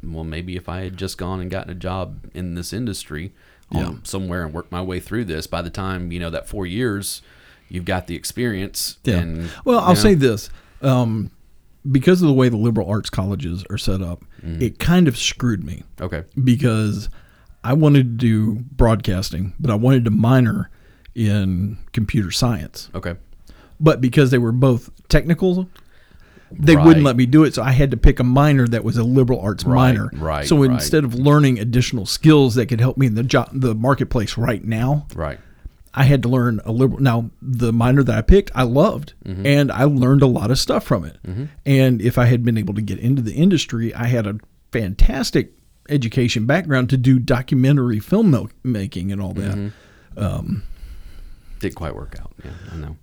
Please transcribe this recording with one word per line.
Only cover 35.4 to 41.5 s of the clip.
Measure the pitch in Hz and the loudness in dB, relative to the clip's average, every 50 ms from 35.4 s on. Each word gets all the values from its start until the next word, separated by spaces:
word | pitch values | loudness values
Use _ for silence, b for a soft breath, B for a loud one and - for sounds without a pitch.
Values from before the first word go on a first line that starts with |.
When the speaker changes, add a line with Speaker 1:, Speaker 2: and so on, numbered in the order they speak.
| - b b b b b _ _ - _ - | -16 b b b b b _ _ -20 _ -2
Speaker 2:
I | 131 135 | 0 2
had | 127 143 135 107 | 4 4 2 2
to | 120 | 0
learn | 127 131 120 120 113 104 - | 0 0 0 0 -2 -4 -4
a | - | -4
liberal, | 110 120 131 131 92 - | -2 0 0 0 0 0
now, | 139 131 117 117 117 113 - _ | 0 0 0 0 -4 -6 -12 _
the | - 135 127 113 120 113 | -8 -8 -4 -2 -2 0
minor | 113 117 117 123 131 143 | 0 2 2 4 4 2
that | 135 120 113 110 | 2 2 0 -2
I | |
picked, | 110 - 180 202 196 - - | 2 4 4 4 4 0 -4
I | 123 127 | -2 -2
loved, | 117 120 135 165 220 - 123 147 - - _ - | 0 2 2 2 2 0 -4 -10 -14 -18 _ -12
Speaker 1:
Mm-hmm. | - 95 92 98 | -10 -10 -4 0
Speaker 2:
and | 139 143 143 143 131 | 2 2 2 2 0
I | - - 131 | 0 0 2
learned | 147 147 131 127 127 139 143 | 2 2 2 2 4 4 4
a | 139 | 4
lot | 131 120 - 95 107 | 4 2 0 0 0
of | 131 131 | 0 0
stuff | - - 254 220 - | 0 -2 -2 -2 0
from | - - 95 80 | -2 -2 -2 -2
it. | 76 - - - | -8 -14 -16 -12
Speaker 1:
Mm-hmm. | 90 92 104 139 151 | -10 -10 -8 -10 -10